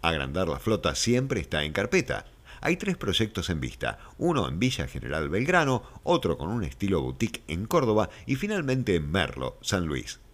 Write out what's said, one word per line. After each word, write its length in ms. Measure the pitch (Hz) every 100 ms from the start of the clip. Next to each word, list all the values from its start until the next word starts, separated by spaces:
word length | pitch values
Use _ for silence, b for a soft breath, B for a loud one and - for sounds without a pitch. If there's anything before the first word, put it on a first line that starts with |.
Agrandar 460 | 82 80 67 76 90
la 140 | 67
flota 340 | - 107 80
siempre 460 | 71 - 120 135 123
está 240 | - 78
en 80 | 76
carpeta. 540 | 76 104 190 - 52 - - B B
Hay 160 | - 180
tres 200 | 202 180
proyectos 540 | - 92 113 - 90
en 100 | 82
vista, 380 | 65 - 60 - B -
uno 300 | 170 156 73
en 140 | 76
Villa 260 | 123 127 67
General 420 | - 58 76 76
Belgrano, 540 | 90 135 180 143 127 B B
otro 340 | - 170 92 78
con 100 | 80
un 120 | 117
estilo 380 | 82 - 98 90
boutique 420 | 65 65 110 - -
en 180 | 82 110
Córdoba 420 | 170 127 107 104 B
y 120 | - 135
finalmente 580 | 208 208 139 131 120
en 160 | 87 73
Merlo, 480 | 92 76 64 64 -
San 260 | - 101 82
Luis. 340 | 69 - - -